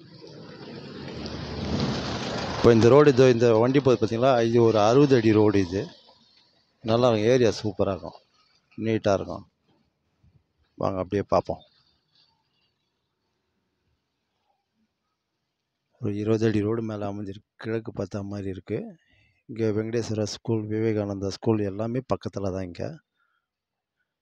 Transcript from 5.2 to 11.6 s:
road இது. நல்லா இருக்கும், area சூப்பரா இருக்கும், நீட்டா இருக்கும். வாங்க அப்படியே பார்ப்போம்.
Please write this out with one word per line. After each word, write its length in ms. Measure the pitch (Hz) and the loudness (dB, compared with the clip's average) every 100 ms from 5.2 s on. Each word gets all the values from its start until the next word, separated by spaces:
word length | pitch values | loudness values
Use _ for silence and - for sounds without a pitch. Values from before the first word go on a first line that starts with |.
| 113 107 | 6 6
road 200 | 107 101 90 | 6 4 0
இது. 160 | 95 160 - _ _ _ _ _ _ _ _ - | -4 -6 -12 _ _ _ _ _ _ _ _ -4
நல்லா 200 | 113 123 | 0 2
இருக்கும், 200 | 110 107 | 2 2
area 180 | 127 117 - | 2 2 0
சூப்பரா 340 | 107 95 98 92 | -6 -4 -4 -4
இருக்கும், 240 | 82 - _ _ _ _ _ - 107 | -10 -18 _ _ _ _ _ -8 -4
நீட்டா 260 | 110 104 98 | -2 0 0
இருக்கும். 260 | 90 85 - _ _ _ _ _ _ _ _ _ _ _ _ - | -2 -12 -16 _ _ _ _ _ _ _ _ _ _ _ _ -8
வாங்க 180 | 95 95 | -6 -4
அப்படியே 220 | 90 98 92 | -6 -6 0
பார்ப்போம். 280 | 90 - 80 | 0 0 -6